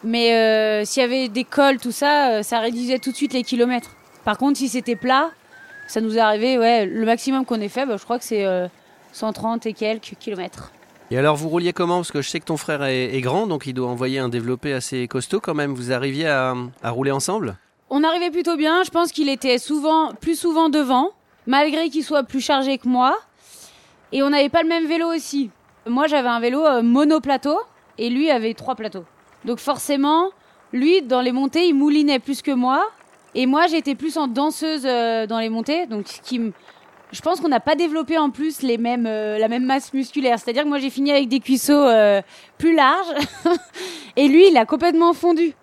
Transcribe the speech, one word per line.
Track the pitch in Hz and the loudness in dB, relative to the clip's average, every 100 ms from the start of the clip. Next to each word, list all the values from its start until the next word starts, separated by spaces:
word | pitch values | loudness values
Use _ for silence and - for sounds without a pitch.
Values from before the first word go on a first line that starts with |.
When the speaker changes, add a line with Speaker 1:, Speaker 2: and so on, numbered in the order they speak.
Speaker 1:
Mais, | 220 233 233 | -2 0 2
euh, | 226 220 220 220 214 | 4 4 2 2 0
s'il | 208 - | -2 0
y | |
avait | 247 262 254 | 0 0 -2
des | 208 | -4
cols, | - - 277 269 | -4 2 2 2
tout | 247 | -4
ça, | 220 285 294 269 | -2 0 2 2
euh, | 220 | 0
ça | 208 233 | -2 -2
réduisait | 226 233 240 254 | -2 -4 -2 -2
tout | - | -4
de | 240 | -4
suite | 277 | -2
les | 254 | -2
kilomètres. | 233 247 240 247 - - _ - | -2 0 0 0 -6 -20 _ -8
Par | - 208 | -6 0
contre, | 269 285 | 0 0
si | 269 | -2
c'était | 247 247 233 | -4 -4 -4
plat, | - 262 330 - _ - - - - | 0 0 0 -6 _ -20 -20 -20 -8
ça | 226 | -4
nous | 220 220 | -2 2
est | |
arrivé, | 220 214 240 254 | 2 2 2 2
ouais, | 226 233 196 | 4 2 0
le | 220 220 | -2 0
maximum | 233 - 262 | 0 0 -2
qu'on | - 226 | -2 -4
ait | 208 | -4
fait, | 247 269 | -4 -4
bah, | 202 | -6
je | |
crois | - 240 | -4 -6
que | |
c'est, | - 214 | -4 -2
euh, | 196 185 180 _ _ _ _ | 0 -2 -4 _ _ _ _
cent | - 220 | -8 -8
trente | 208 220 233 | -4 -6 -4
et | 226 | -6
quelques | 208 214 220 - - | -6 -4 -4 -8 -14
kilomètres. | - 190 175 - - _ _ _ - | -12 -10 -10 -12 -20 _ _ _ -8
Speaker 2:
Et | 120 | 0
alors, | 147 147 | 0 0
vous | 160 | -2
rouliez | 170 175 | -2 -2
comment ? | 175 175 180 | -2 -2 -2
Parce | 170 | -2
que | 147 | -6
je | 135 | -6
sais | 175 | -8
que | |
ton | - 156 | -6 -6
frère | - 147 | -4 -4
est, | 139 131 127 135 | -2 -2 -2 -2
est | |
grand, | 127 156 220 | -2 -2 -2
donc | 151 135 | -4 -6
il | |
doit | 127 123 | -6 -4
envoyer | 120 127 135 | -4 -4 -2
un | 127 | -2
développé | 120 117 127 147 | -4 -4 -4 -4
assez | 131 - 131 123 | -6 -6 -6 -4
costaud | 131 - 190 | -6 -4 -4
quand | 202 | -2
même. | 151 143 | -4 -4
Vous | 131 123 | -4 -4
arriviez | 127 139 135 160 | -4 -2 -4 0
à, | 139 131 123 123 - | 0 0 -4 -8 -8
à | 117 | -8
rouler | 120 139 | -4 -2
ensemble ? | 139 135 208 143 98 _ _ _ | -2 -2 -4 -6 -10 _ _ _
Speaker 1:
On | 277 | -2
arrivait | 320 339 349 | 0 0 -2
plutôt | 320 339 330 | -4 -4 -2
bien. | 302 339 | 0 0
Je | 370 | 0
pense | 330 339 | 0 -2
qu'il | - 285 | -2 -2
était | 269 269 247 | -2 0 0
souvent, | - 302 294 320 311 - | 0 -2 2 2 2 -4
plus | - 330 | -6 -2
souvent | 339 320 330 | 0 2 2
devant, | 294 269 254 330 - _ _ - | 2 2 2 0 -4 _ _ -2
malgré | 269 302 302 330 | 2 2 0 -2
qu'il | 285 | -4
soit | 285 294 | -2 -2
plus | 247 269 | -2 -4
chargé | 240 277 269 269 | 0 0 0 -2
que | 247 | 0
moi. | 247 254 392 - _ _ - - - _ _ _ | 2 2 0 -6 _ _ -20 -20 -20 _ _ _
Et | 269 | -2
on | 277 | 2
n'avait | 285 277 | 2 2
pas | 330 | 2
le | 320 | 2
même | 339 320 | 0 0
vélo | 330 330 | 0 -2
aussi. | 330 - 285 240 _ _ _ 226 | -4 -4 -4 -6 _ _ _ -4
Moi, | 240 302 | 0 2
j'avais | 294 247 | 2 0
un | 233 | 0
vélo, | 233 262 311 | 0 2 2
euh, | 254 | 4
monoplateau, | 233 247 302 311 254 269 285 330 480 _ _ - | 4 4 4 2 2 -2 0 -2 -4 _ _ -8
et | 233 | -4
lui | 247 311 | 0 2
avait | 262 220 | 2 0
trois | 226 - | -6 -8
plateaux. | 240 220 190 165 _ _ _ - | -6 -8 -12 -18 _ _ _ -8
Donc | 240 | -6
forcément, | - 262 - 285 285 311 381 - _ _ _ | -4 -4 -2 0 2 2 0 -4 _ _ _
lui, | 254 285 370 | -2 2 2
dans | 262 254 | 2 0
les | 247 | 0
montées, | 254 269 320 349 | 0 0 2 2
il | |
moulinait | 277 294 294 294 269 | 4 4 4 2 0
plus | 262 277 | -2 -6
que | - | -2
moi. | 262 247 277 415 - _ _ _ | 0 2 0 -2 -6 _ _ _
Et | - 254 | -2 0
moi, | 285 349 | 2 2
j'étais | 320 285 | 2 -2
plus | 269 311 311 | -4 -4 -4
en | 285 | -4
danseuse, | 226 294 302 311 311 | -2 -2 -2 -6 -4
euh, | 262 247 233 226 220 | -2 -2 0 -2 -2
dans | 226 | -4
les | 226 | -4
montées. | 226 226 311 330 | -4 -2 -4 -4
Donc, | 220 196 | -8 -10
ce | - | -14
qui | - 254 | -8 -6
me, | 226 - - - - - _ | -6 -8 -20 -20 -20 -20 _
je | - | -8
pense | 311 359 | -4 -2
qu'on | 320 | 0
n'a | 247 | 0
pas | - 302 | 0 0
développé | 339 311 269 320 | 0 -2 -2 0
en | 294 | 0
plus | 247 311 294 | -2 -6 -4
les | 269 233 | -2 -2
mêmes, | 233 240 233 | -2 -2 -2
euh, | 214 214 214 | -2 -4 0
la | 220 | 0
même | 240 | 0
masse | 254 277 - | 0 -2 -2
musculaire. | 269 254 294 262 233 | -6 -4 -2 0 0
C'est-à-dire | - 233 | -2 -2
que | 294 | 0
moi, | 285 | -2
j'ai | 269 | -4
fini | 254 277 | -2 2
avec | 285 262 | 2 2
des | 262 | -2
cuisseaux, | - 254 - | 0 0 4
euh, | 294 277 226 208 202 - - - _ | 6 6 6 6 4 0 -20 -20 _
plus | 311 | 2
larges. | 330 262 339 359 294 294 - | 6 6 4 0 -4 -6 -2
<laughs> | 330 349 - - 370 339 - - | 0 0 -2 -16 -14 -14 -6 2
Et | 285 | 6
lui, | 302 392 | 8 8
il | 294 | 8
a | 220 | 4
complètement | 302 339 330 339 | 2 2 4 2
fondu. | 339 349 330 330 - | 2 2 2 0 -2